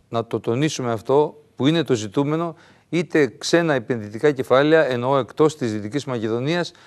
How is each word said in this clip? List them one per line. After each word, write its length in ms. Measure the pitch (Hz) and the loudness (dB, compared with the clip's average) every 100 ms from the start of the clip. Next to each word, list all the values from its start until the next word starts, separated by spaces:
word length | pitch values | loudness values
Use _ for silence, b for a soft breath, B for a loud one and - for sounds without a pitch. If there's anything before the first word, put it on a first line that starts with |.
| - | -8
να 180 | 117 113 | -6 -4
το 140 | 117 | -4
τονίσουμε 520 | 120 120 156 - 127 | -2 -2 -2 -2 -4
αυτό, 500 | 113 - 135 151 - _ - | -4 0 2 2 -4 _ -2
που 100 | 131 | 0
είναι 160 | 165 | 0
το 120 | 151 | 0
ζητούμενο, 600 | 123 107 117 143 160 170 151 b b b | -2 -2 -2 -2 -2 -4 -10 b b b
είτε 460 | 165 151 160 135 - | -4 0 2 0 -2
ξένα 360 | - 170 165 | 0 2 2
επενδυτικά 560 | 135 107 120 104 113 147 | 0 -2 -6 -6 -2 0
κεφάλαια, 600 | 131 - 127 147 160 143 | 0 2 4 6 4 4
εννοώ 280 | 127 123 139 | 0 0 0
εκτός 380 | 120 - 151 151 | 0 2 2 2
της 160 | 120 | -4
Δυτικής 320 | 107 104 107 | -4 -6 -6
Μακεδονίας, 680 | 135 123 110 113 135 175 165 - | -6 -6 -4 -2 -2 -2 -4 -10